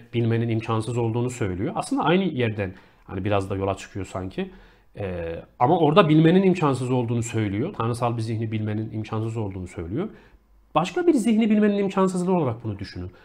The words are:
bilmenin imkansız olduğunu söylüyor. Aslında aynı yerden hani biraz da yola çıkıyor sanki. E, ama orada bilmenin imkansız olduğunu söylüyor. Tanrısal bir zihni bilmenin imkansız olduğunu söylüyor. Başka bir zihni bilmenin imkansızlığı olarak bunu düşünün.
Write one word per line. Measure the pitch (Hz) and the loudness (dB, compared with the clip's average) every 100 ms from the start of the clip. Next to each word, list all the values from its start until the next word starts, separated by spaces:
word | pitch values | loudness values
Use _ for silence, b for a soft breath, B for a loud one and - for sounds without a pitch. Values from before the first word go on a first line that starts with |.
| - | -6
bilmenin | 117 117 113 117 | -2 0 0 0
imkansız | 113 110 113 110 120 | -2 0 -2 -2 -2
olduğunu | 117 117 123 | -2 -2 -4
söylüyor. | 123 104 90 117 - | -4 -4 -4 -4 -4
Aslında | - 269 | -4 -2
aynı | 156 180 | 2 2
yerden | 190 139 117 107 95 95 B B | 0 -2 -2 -2 -6 -8 B B
hani | - 95 | -12 -6
biraz | 95 101 95 | 0 0 0
da | 98 | -2
yola | 98 95 | -2 -4
çıkıyor | - 101 92 | -8 -12 -10
sanki. | 95 92 127 190 B B B B - | -8 -8 -8 -8 B B B B -10
E, | 98 92 82 85 - - | -8 -6 -8 -10 -12 0
ama | 123 175 | 2 4
orada | 151 160 160 | 6 6 8
bilmenin | 156 160 185 | 8 8 6
imkansız | 190 175 147 123 127 | 6 4 2 2 0
olduğunu | 127 117 120 | 0 0 -2
söylüyor. | 117 113 104 101 156 | -2 -2 -2 -2 -4
Tanrısal | - 113 120 123 117 | -4 -4 -2 -2 -2
bir | |
zihni | 113 110 113 | -4 -4 -4
bilmenin | 110 107 107 110 | -4 -4 -4 -4
imkansız | 110 104 110 113 113 | -6 -6 -4 -4 -4
olduğunu | 104 95 90 | -6 -6 -10
söylüyor. | - 82 113 220 B B B _ _ _ | -10 -8 -6 -6 B B B _ _ _
Başka | 151 180 - 349 | -2 -2 0 2
bir | |
zihni | 294 214 220 226 | 4 4 2 4
bilmenin | 208 208 202 | 4 4 2
imkansızlığı | 196 190 190 185 180 180 | 0 2 2 2 0 2
olarak | 135 113 | 0 -2
bunu | 110 101 | -6 -8
düşünün. | 98 - 90 B | -8 -10 -12 B